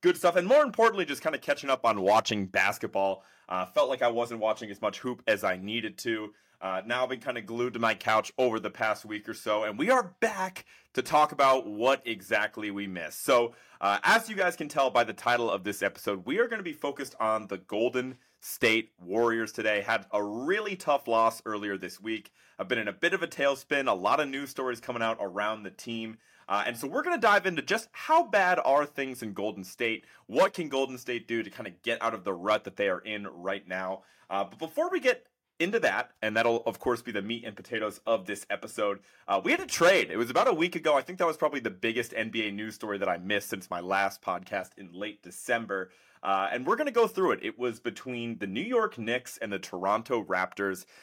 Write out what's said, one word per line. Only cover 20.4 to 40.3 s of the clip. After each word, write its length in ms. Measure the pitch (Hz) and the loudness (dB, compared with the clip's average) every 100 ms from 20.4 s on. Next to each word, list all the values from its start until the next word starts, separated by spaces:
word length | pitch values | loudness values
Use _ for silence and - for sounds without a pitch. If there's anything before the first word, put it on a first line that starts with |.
| 139 202 214 | -2 -2 -2
tough 320 | 185 - 143 - | -6 0 0 2
loss 340 | 113 113 110 - | 4 4 2 -6
earlier 320 | 104 104 98 | -6 -4 -4
this 220 | 87 - | -6 -10
week. 320 | 107 110 98 _ _ _ | -8 -8 -8 _ _ _
I've 80 | 98 | -2
been 120 | 120 | -2
in 100 | 104 | -2
a 40 | |
bit 220 | 95 170 | -2 0
of 80 | 185 | 0
a 60 | 165 | -4
tailspin, 580 | - 143 139 - 143 135 | 0 0 0 -2 0 2
a 60 | |
lot 260 | 101 95 135 | 2 4 2
of 100 | 147 | 0
news 220 | 135 139 | -4 -8
stories 300 | - 131 117 | -6 -4 -4
coming 240 | - 120 | -6 -2
out 140 | 113 113 | 0 0
around 420 | 101 92 104 110 | -4 -2 -2 -2
the 80 | 107 | -8
team. 480 | - - 113 113 110 _ _ - | -14 -10 -8 -8 -12 _ _ -2
Uh, 160 | 101 104 | 0 0
and 100 | 117 | -4
so 120 | - | -4
we're 160 | 180 | -4
gonna 120 | 311 349 | -2 2
dive 300 | 220 202 190 | 4 4 4
into 160 | 165 | -2
just 260 | - 214 - | -2 -2 -2
how 320 | - - 320 | -14 2 4
bad 340 | 285 202 180 175 | 4 4 4 4
are 200 | - 139 | 4 4
things 380 | 147 - 135 123 | 2 -4 -6 -6
in 100 | 110 | -8
Golden 300 | 101 101 98 | -4 -4 -4
State? 420 | 92 - 120 113 - - _ | -12 -4 -2 -2 -8 -20 _
What 260 | 113 190 | 2 2
can 160 | - 156 | 2 -4
Golden 300 | 135 135 127 | 0 -2 -4
State 300 | 120 120 117 | -8 -8 -4
do 160 | 113 | -4
to 60 | 107 | -4
kinda 200 | - 104 | -10 -14
get 320 | 87 - 117 | -8 -4 -2
out 100 | 113 | -2
of 120 | 113 | -4
the 100 | 92 | -6
rut 300 | 90 95 107 | -4 0 0
that 100 | 101 | -2
they 140 | 92 101 | -2 0
are 100 | 92 | 0
in 300 | 110 107 101 | -4 -8 -8
right 400 | 69 90 98 92 | -10 -6 -6 -6
now? 340 | 92 95 98 _ _ _ | -8 -6 -8 _ _ _
Uh, 140 | 98 | -4
but 160 | 101 - | -4 -6
before 320 | 160 - 349 | -8 -4 -2
we 80 | 370 | 0
get 300 | 254 - _ _ _ _ | 0 0 _ _ _ _
into 180 | 170 220 | -2 2
that, 320 | 151 98 - _ | 2 0 -4 _
and 140 | 110 107 | -2 2
that'll, 280 | 117 117 | 4 4
of 160 | - 101 | 0 -2
course, 220 | - 117 | -2 -2
be 100 | 120 | -2
the 100 | 104 | -6
meat 220 | 101 117 | -4 -8
and 100 | 113 | -8
potatoes 460 | 101 - 113 107 101 | -14 -8 -4 -4 -6
of 220 | - 113 95 | 0 0 0
this 200 | 101 - | -8 -6
episode, 480 | 101 113 - 104 98 _ _ - | -8 -6 -2 -2 -2 _ _ -2
uh, 120 | 98 | 0
we 80 | 95 | 2
had 80 | 330 | -2
a 60 | 359 | -2
trade. 440 | - 175 190 98 | 4 6 6 2
It 60 | 90 | -2
was 140 | 117 | 0